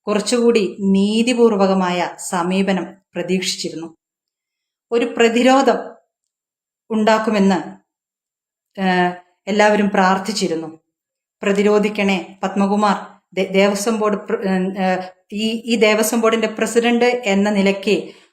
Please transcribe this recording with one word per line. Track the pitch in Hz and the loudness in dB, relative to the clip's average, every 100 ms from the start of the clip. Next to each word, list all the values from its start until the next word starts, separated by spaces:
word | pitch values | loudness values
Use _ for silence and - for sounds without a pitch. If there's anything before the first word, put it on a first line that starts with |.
| - | -4
കുറച്ചുകൂടി | 208 - 247 233 220 196 - | -4 0 2 2 2 0 -2
നീതിപൂർവകമായ | 196 196 202 220 240 240 233 196 190 190 180 180 160 - | 0 2 2 0 0 2 2 4 2 2 0 -2 -4 -8
സമീപനം | - 180 175 190 196 180 165 - _ 175 | -6 -4 -2 0 0 -2 -6 -14 _ -10
പ്രതീക്ഷിച്ചിരുന്നു. | 170 185 - - 175 160 165 - _ _ _ _ _ _ _ _ _ | -4 -4 -4 -6 -10 -10 -14 -18 _ _ _ _ _ _ _ _ _
ഒരു | 233 240 - | -2 -2 2
പ്രതിരോധം | 226 233 247 226 233 208 - - _ _ _ _ _ _ _ _ - | 2 4 4 4 4 0 -4 -16 _ _ _ _ _ _ _ _ -6
ഉണ്ടാക്കുമെന്ന്, | 220 214 220 226 208 196 175 - - _ _ _ _ _ _ _ _ _ - | -2 2 2 2 2 2 2 -2 -14 _ _ _ _ _ _ _ _ _ -4
ഏഹ്, | 190 180 180 180 - _ - | 0 2 0 -2 -14 _ -2
എല്ലാവരും | 208 214 208 196 | 2 4 4 2
പ്രാർത്ഥിച്ചിരുന്നു. | 202 185 190 220 202 180 165 160 - _ _ _ _ _ _ | 2 2 2 -2 -4 -4 -4 -8 -14 _ _ _ _ _ _
"പ്രതിരോധിക്കണേ | 202 196 208 208 208 214 196 185 - - | -2 2 4 2 2 0 -2 -2 -6 -8
പത്മകുമാർ, | 190 202 196 208 208 185 - - _ | -6 -2 0 2 0 0 -6 -20 _
ദേ-, | 185 190 | -6 -2
ദേവസ്വം | 190 202 202 240 220 | 2 2 0 -2 -2
ബോർഡ് | 214 202 | -2 -2
പ്ര-, | - 220 196 185 190 196 | -4 -4 -2 -2 -2 -2
ഏഹ്, | 185 185 185 - _ | -2 -2 -6 -16 _
ഈ, | 208 220 226 226 | -6 -4 -4 -4
ഈ | 226 | 0
ദേവസ്വം | 214 214 220 233 | 2 0 0 0
ബോർഡിന്റെ | 220 226 214 | 0 0 -2
പ്രസിഡന്റ് | - 220 233 233 233 247 | -4 -2 0 0 2 2
എന്ന | 247 208 196 208 | 0 0 0 0
നിലയ്ക്ക്, | 202 190 196 214 170 - - _ | 2 0 0 0 -2 -2 -16 _